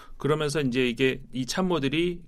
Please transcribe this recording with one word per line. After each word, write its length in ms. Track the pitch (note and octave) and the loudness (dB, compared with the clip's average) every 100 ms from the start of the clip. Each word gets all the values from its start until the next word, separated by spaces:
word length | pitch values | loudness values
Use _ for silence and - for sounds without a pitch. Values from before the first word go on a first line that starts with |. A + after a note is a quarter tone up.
| - - | -16 -4
그러면서 440 | C#3 D3+ D3 D3+ | 0 2 0 0
이제 280 | C3+ B2+ B2 | 0 2 2
이게 320 | A2+ C3 - - | 2 2 0 -8
이 140 | C3 B2+ | -8 -4
참모들이 760 | - F#3 E3+ C3+ D#3 F3 F3 | 0 2 2 2 0 0 -4